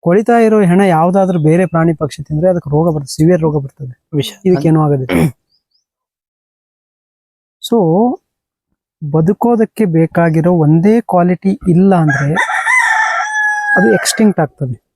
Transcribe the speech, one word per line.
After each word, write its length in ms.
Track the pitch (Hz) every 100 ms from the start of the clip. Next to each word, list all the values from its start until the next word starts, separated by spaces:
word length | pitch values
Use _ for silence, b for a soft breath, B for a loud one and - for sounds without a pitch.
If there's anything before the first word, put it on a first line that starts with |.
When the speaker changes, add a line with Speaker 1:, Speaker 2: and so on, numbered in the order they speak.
Speaker 1:
ಕೊಳಿತಾ 380 | - 180 220 233
ಇರೋ 220 | 226 220
ಹೆಣ 200 | 190 180
ಯಾವ್ದಾದ್ರೂ 580 | 202 165 170 185 185 180
ಬೇರೆ 280 | 151 165 185
ಪ್ರಾಣಿ 280 | 165 165
ಪಕ್ಷಿ 280 | 160 147 -
ತಿಂದ್ರೆ 280 | 147 151 180
ಅದಕ್ಕೆ 200 | 175 143
ರೋಗ 240 | 147 170
ಬರ್ತದೆ, 220 | 151 139 -
ಸಿವಿಯರ್ 240 | 160 180
ರೋಗ 240 | 160 151
ಬರ್ತದೆ. 380 | 139 _ 131 123 _
Speaker 2:
ವಿಷ. 180 | 151 135 -
Speaker 1:
ಇದಕ್ಕೇನು 400 | 190 180 147 156
ಆಗೋದಿಲ್ಲ. 460 | 151 143 127 180 160 - _ _ _ _ _ _ _ _ _ _ _ _ _ _ _ _ _ _ _ _ _ _ -
So, 80 | 233 175 170 240 330 _ _ _ _ _ _ _ _ 151
ಬದುಕೋದಕ್ಕೆ 760 | 151 160 214 240 240 226 -
ಬೇಕಾಗಿರೋ 680 | 214 160 160 - 170 160 165
ಒಂದೇ 480 | 180 151 160 185 226
ಕ್ವಾಲಿಟಿ 480 | - 180 175 180 196
ಇಲ್ಲ 460 | 196 - 170 196
ಅಂದ್ರೆ 400 | 185 156 147 143 160 - - - - - - - 698 855 855 831 855 - -
ಅದು 180 | 208
ಎಕ್ಸ್ಟಿಂಕ್ಟ್ 460 | 202 - - 214 180
ಆಗ್ತದೆ. 440 | 151 _ 135 120 _